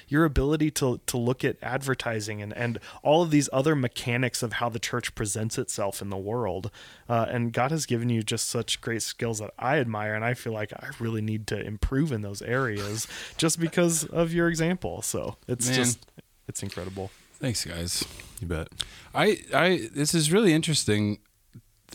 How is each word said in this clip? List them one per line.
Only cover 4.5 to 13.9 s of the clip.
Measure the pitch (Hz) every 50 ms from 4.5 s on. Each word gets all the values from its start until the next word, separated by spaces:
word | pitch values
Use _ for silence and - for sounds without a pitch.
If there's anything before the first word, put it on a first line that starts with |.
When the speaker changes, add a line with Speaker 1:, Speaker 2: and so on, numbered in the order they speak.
| -
Speaker 1:
how | - 120 120
the | 113 113
church | - - - 120 - - -
presents | - 117 101 - 110 110 110 -
itself | 139 120 - - - 104 98 - -
in | 98 98
the | 98 98
world. | 95 101 113 123 117 95 87 95 95 107 - - - - - - - -
Uh, | 120 117 113 -
and | - 123 120 117 113
God | 120 120 139
has | 165 156 -
given | - 123 117 117 123
you | 117 110
just | 107 - 117 110 - -
such | - 120 110 - - -
great | - 123 113 104
skills | - - - - 120 117 113 104
that | 107 98 - -
I | 120 123 147 160
admire, | 127 113 110 104 107 107 107
and | 107 110
I | 120 120
feel | - - 120
like | 110 107 107 - -
I | - - - 139 -
really | 117 113 113 110
need | 107 110 107 107 107
to | - 117 104
improve | - - 107 104 - - 135 135 165 156
in | 127 107
those | 104 101 101 101
areas | - - 120 135 135 117 104 101 101 101 107 113 - - - -
<laughs> | - - - -
just | 156 165 - 165
because | 170 160 - 185 175 170